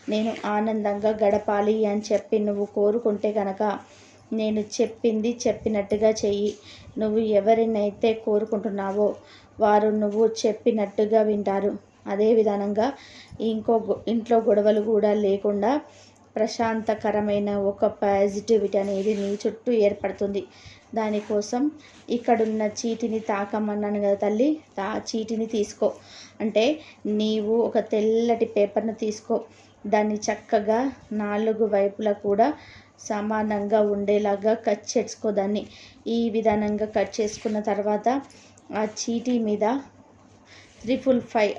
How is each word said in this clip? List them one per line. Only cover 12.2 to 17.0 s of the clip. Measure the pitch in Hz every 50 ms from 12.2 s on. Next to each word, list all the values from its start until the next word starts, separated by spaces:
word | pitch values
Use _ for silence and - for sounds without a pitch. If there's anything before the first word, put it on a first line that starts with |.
| 214 220 240
విధానంగా | 226 208 214 202 202 202 208 202 214 226 277 277 - - - - - - - - -
ఇంకో | 214 226 220 220 - - 226
గొ-, | 226 220 196 - - - 202
ఇంట్లో | 233 226 220 - 233 226
గొడవలు | 214 220 202 208 202 214 220 214
కూడా | 208 226 220 208 214 208
లేకుండా | 208 214 208 196 196 202 - 208 202 202 202 233 285 302 - - - - - - - - - _ -
ప్రశాంతకరమైన | 214 214 220 - - 233 226 220 220 214 - 214 214